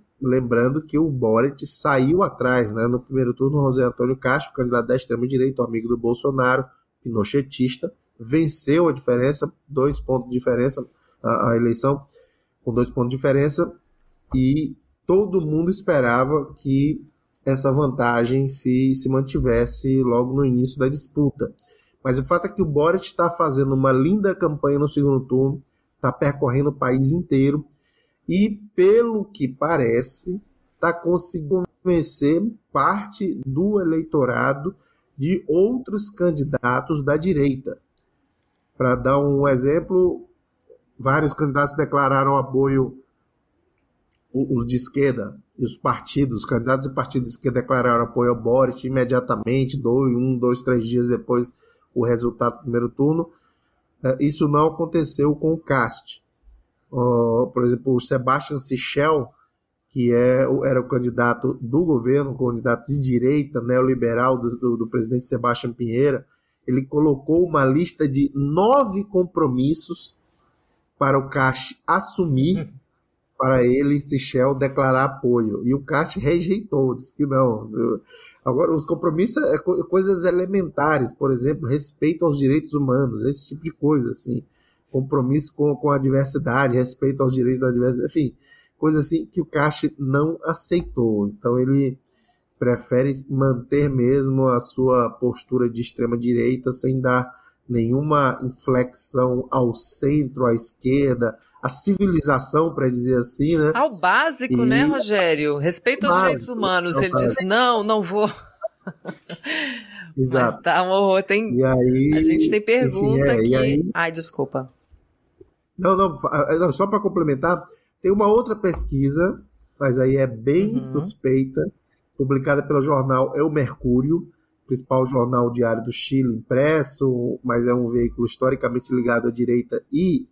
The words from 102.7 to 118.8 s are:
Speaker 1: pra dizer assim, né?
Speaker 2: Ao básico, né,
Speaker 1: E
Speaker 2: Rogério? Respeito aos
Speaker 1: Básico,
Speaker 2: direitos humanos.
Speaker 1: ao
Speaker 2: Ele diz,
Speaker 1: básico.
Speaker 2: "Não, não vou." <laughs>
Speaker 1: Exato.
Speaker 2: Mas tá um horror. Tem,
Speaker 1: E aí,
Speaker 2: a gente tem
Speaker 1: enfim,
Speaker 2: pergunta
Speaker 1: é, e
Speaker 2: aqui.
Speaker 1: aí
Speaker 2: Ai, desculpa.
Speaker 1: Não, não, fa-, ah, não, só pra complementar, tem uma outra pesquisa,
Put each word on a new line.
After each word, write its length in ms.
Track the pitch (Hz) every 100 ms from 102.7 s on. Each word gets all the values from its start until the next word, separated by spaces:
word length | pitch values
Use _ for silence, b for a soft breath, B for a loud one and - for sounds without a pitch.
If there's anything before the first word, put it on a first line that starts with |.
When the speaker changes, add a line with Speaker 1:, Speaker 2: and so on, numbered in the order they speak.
Speaker 1:
pra 140 | 147 131
dizer 280 | 123 123 131
assim, 420 | 120 - 147 165
né? 160 | 151 156
Speaker 2:
Ao 240 | 294 202
básico, 640 | 180 214 311 277 254 127
né, 180 | 247 269
Speaker 1:
E 40 | 294
Speaker 2:
Rogério? 720 | 277 208 208 175 156 147 147
Respeito 480 | 151 180 - 277 190
aos 60 |
Speaker 1:
Básico, 120 | 175 185
Speaker 2:
direitos 200 | 139 170
humanos. 480 | 233 196 180 175 165
Speaker 1:
ao 80 |
Speaker 2:
Ele 100 | 190 180
diz, 80 |
Speaker 1:
básico. 220 | 123 - 185
Speaker 2:
"Não, 380 | 214 247 233
não 180 | 208 220
vou." 280 | 180 202 208 - - - - _ -
<laughs> 1300 | - 165 - - - 277 320 285 240 208 208 180 -
Speaker 1:
Exato. 360 | 131 131 123 -
Speaker 2:
Mas 60 |
tá 220 | - 165
um 80 | 185
horror. 320 | 190 196 190
Tem, 300 | 196 202 220 123
Speaker 1:
E 80 |
aí, 480 | 131 127 123 131 139 156
Speaker 2:
a 60 |
gente 280 | 320 320 311
tem 100 | 214
Speaker 1:
enfim, 60 | 214
Speaker 2:
pergunta 640 | 240 247 190 208 214 139
Speaker 1:
é, 40 | -
e 40 |
Speaker 2:
aqui. 160 | 117 131
Speaker 1:
aí 340 | 131 143 175
Speaker 2:
Ai, 180 | 170 170
desculpa. 600 | 165 160 - 139 135 131 _ _ - _ _ _ - - _ _ -
Speaker 1:
Não, 180 | 185 190
não, 180 | 196 143
fa-, 140 | 151 - 143
ah, 80 | 160
não, 140 | 175
só 160 | 135 196
pra 120 | 208
complementar, 640 | 202 180 156 135 165 175 - b b b
tem 100 | 180
uma 160 | 202 208
outra 280 | 214 247 214
pesquisa, 840 | 190 165